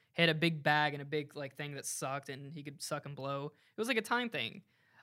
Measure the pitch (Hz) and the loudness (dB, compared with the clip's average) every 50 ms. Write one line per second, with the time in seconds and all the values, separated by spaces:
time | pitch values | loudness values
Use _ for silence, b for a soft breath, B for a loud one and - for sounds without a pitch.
0 | _ _ _ - 165 165 160 156 165 170 165 151 143 151 147 151 151 151 143 143 | _ _ _ 4 6 6 6 6 4 2 2 4 4 4 6 6 6 4 2 -2
1 | 143 143 151 151 147 139 - 147 143 135 - - 147 147 143 139 135 - - - | -6 -2 -2 -2 -2 -4 -6 -8 -8 -8 -8 -8 -8 -8 -6 -8 -6 -6 -6 -4
2 | 156 135 135 143 135 - 139 131 143 139 160 160 143 147 143 - - - 156 143 | -4 -2 -4 -4 -6 -8 -10 -10 -10 -10 -12 -10 -10 -10 -10 -10 -6 -4 -4 -4
3 | - 143 143 139 135 135 139 139 139 147 - _ _ _ _ - 220 233 262 226 | -4 -8 -8 -6 -4 -4 -4 -4 -4 -6 -8 _ _ _ _ -4 -2 2 2 0
4 | 214 - - - 247 233 - 143 117 110 - - - b b b b b b b | 2 2 2 2 2 0 -2 -2 -4 -4 -6 -10 -18 b b b b b b b